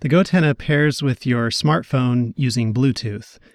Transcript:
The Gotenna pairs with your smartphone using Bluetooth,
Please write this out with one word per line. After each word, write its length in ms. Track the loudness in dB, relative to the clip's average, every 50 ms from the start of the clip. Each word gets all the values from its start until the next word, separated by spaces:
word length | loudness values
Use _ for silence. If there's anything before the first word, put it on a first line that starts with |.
The 80 | -4 0
Gotenna 500 | 2 2 2 4 2 2 2 2 0 -2
pairs 420 | -2 -2 0 2 2 0 0 -2
with 240 | -2 -2 -2 -2 -2
your 260 | -2 -2 0 0 -2
smartphone 840 | -2 0 0 2 0 0 -2 -2 -2 0 0 2 0 0 0 -2 -4
using 400 | -4 -4 -2 -2 -2 -2 -2 0
Bluetooth, 640 | 0 0 0 0 -2 -6 -8 -8 -10 -14 -16 -20 -20 _ _